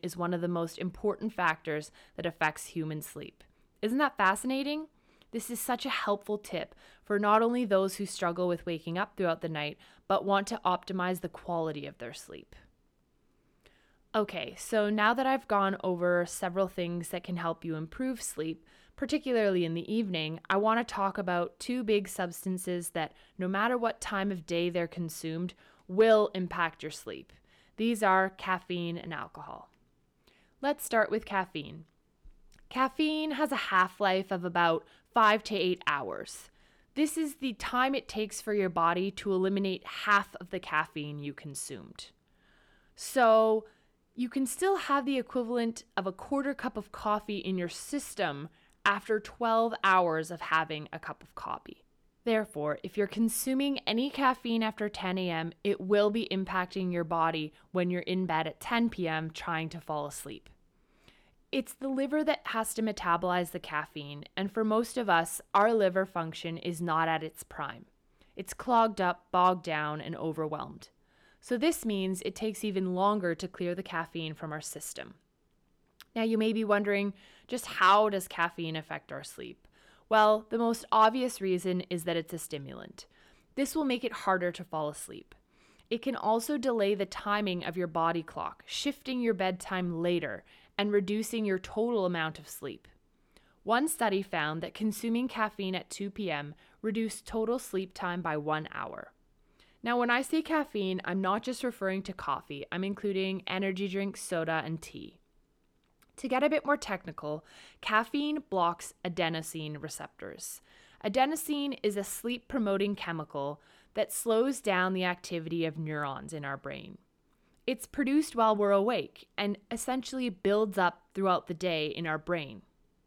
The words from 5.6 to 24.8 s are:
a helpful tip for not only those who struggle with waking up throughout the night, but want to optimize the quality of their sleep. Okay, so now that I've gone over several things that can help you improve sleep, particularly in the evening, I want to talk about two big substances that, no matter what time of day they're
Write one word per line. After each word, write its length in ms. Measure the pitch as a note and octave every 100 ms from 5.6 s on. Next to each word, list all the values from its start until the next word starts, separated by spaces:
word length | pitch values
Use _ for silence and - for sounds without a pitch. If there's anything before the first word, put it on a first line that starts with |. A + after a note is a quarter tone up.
| - A#3+ C4+
a 20 |
helpful 480 | - - G3+ - G#3
tip 380 | - E3+ - - - -
for 140 | - G3+
not 240 | G#3 G#3+
only 240 | A#3 B3 A3+
those 300 | F#3+ F#3+ G3
who 100 | G3
struggle 420 | - F3 F3 F3+
with 180 | E3+ F3+
waking 300 | D#3+ E3+ E3+
up 200 | G#3 -
throughout 240 | F3+ E3
the 80 | E3
night, 300 | D#3 D3 - - - -
but 160 | G3
want 220 | F#3+ G3 G3+
to 140 | A3+
optimize 580 | F#3 F3+ - F#3 F3+ F3+
the 80 | E3+
quality 580 | - - E3+ D#3+ D3+ C#3+
of 100 | -
their 160 | A#2+
sleep. 420 | - - D2+ - - - _ _ _ _ _ _ _ _ _ _ _ _ _ _
Okay, 420 | A3 G#3 F3 D#3+ F3
so 320 | - A3 G#3
now 240 | G#3+ G#3
that 120 | A#3+ C4
I've 240 | C4+ -
gone 260 | G3+ G3 G3
over 420 | F#3 F3 F3 F3 F3
several 440 | - F#3 F3+ F#3
things 400 | F#3 F3 F3 E3
that 160 | F3 -
can 100 | F3
help 300 | E3+ E3 E3+
you 100 | D#3
improve 460 | D#3+ - C4 A#3
sleep, 420 | - - D#3+ D#3+ _ - _ -
particularly 720 | C4 D4 C4+ A#3 G3+ F#3 E3
in 80 |
the 200 | E3 -
evening, 460 | A3 G#3 E3+ D#3 D#3+ -
I 60 | G3
want 240 | G#3+ A3+
to 140 | A#3
talk 240 | - G3 G3+
about 420 | F3+ F3 F3 -
two 240 | - B3
big 240 | A3 G#3 F#3
substances 840 | - F3+ E3+ F#3+ F#3 F#3 F3 E3
that, 200 | E3+ D3+ - _ -
no 120 | F#3
matter 280 | G3 A#3 B3
what 220 | A3+ -
time 320 | - G3 G3+
of 140 | F#3 D#3
day 240 | E3+ F3
they're 180 | E3+